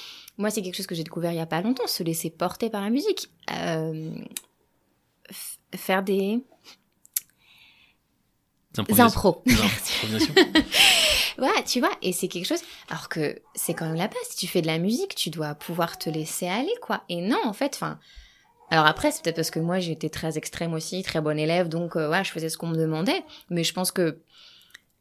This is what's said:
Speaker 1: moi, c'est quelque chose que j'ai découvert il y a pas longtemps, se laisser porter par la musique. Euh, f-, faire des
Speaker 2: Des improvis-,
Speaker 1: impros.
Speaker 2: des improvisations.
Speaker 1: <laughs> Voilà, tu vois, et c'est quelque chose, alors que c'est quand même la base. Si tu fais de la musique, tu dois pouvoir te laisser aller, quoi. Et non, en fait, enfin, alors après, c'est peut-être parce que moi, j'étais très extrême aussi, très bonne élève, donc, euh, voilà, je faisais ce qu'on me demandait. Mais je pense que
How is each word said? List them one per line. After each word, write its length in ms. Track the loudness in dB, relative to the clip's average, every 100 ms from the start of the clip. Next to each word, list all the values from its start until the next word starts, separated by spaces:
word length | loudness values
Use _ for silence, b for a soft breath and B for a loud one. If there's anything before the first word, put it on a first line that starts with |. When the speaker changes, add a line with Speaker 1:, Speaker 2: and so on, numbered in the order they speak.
| B B B -4
Speaker 1:
moi, 100 | -2
c'est 120 | -2
quelque 140 | -4 -6
chose 100 | -6
que 80 |
j'ai 100 | -6
découvert 280 | -6 -4 -2
il 40 | -2
y 40 |
a 60 | -2
pas 140 | 0
longtemps, 260 | 0 0 -2
se 160 | -2
laisser 280 | -2 -2 -4
porter 400 | -2 -4 -2 -4
par 100 | -2
la 80 | 0
musique. 380 | 0 0 -2 -4 _ -10
Euh, 580 | -4 -2 -2 -2 -6 -8 -10 -10 -12 -14 _ _ _ _ _ _ _ -20
f-, 280 | -16 -16 -16 _ -8
faire 260 | 0 0
des 380 | 2 2 2 0 -4 _ B B _ _ -10 -10 -10 _ b b b b b b _ _ _ _ _ _ _
Speaker 2:
Des 60 | -4
improvis-, 200 | 4 8
Speaker 1:
impros. 400 | 8 6 4 4 4
Speaker 2:
des 80 |
improvisations. 800 | 4 4 0 -2 -4 0 0 4 6
Speaker 1:
<laughs> 60 | 6 6 4 B B B 4 2 B B
Voilà, 240 | 2 2
tu 160 | 0 2
vois, 140 | 2 0
et 100 | -2
c'est 140 | -2 -4
quelque 200 | -4 -2
chose, 160 | -2 -4 B B
alors 200 | -8 -6
que 320 | -2 -2 -4 _
c'est 180 | -6 -4
quand 120 | -2 -2
même 80 |
la 140 | 0 -2
base. 80 | -4 -8
Si 60 | -8
tu 100 | -2
fais 120 | 0
de 60 | 2
la 120 | 2
musique, 360 | 2 0 -2
tu 160 | -4 -4
dois 240 | -4 -6
pouvoir 420 | -6 -6 -2 -2 -4
te 140 | -4
laisser 380 | -4 -4 -4 -2
aller, 260 | -2 -2 -4
quoi. 220 | -4 -4 -4
Et 120 | -4
non, 180 | 0 0
en 80 | 0
fait, 240 | -2 -4 -2
enfin, 240 | -6 -8 b b b b b b 0
alors 160 | 6 6
après, 260 | 6 2
c'est 100 | 0
peut-être 140 | -2 -2
parce 160 | -2
que 80 | 0
moi, 180 | 0 0
j'étais 300 | -2 -4 -4
très 280 | -4 -4 -4
extrême 380 | -6 -4 -4
aussi, 300 | -4 -4 -6
très 160 | -2 0
bonne 180 | 0 2
élève, 300 | 2 2 2
donc, 260 | 0 -2
euh, 140 | -2 0
voilà, 160 | 0
je 80 | 0
faisais 160 | -4 -6
ce 100 | -4
qu'on 80 | -2
me 100 | 0
demandait. 460 | 0 0 0 -2 -4 B B
Mais 120 | -2
je 100 | -2
pense 200 | -2 -2
que 260 | 2 0 0 _ b b b b b b _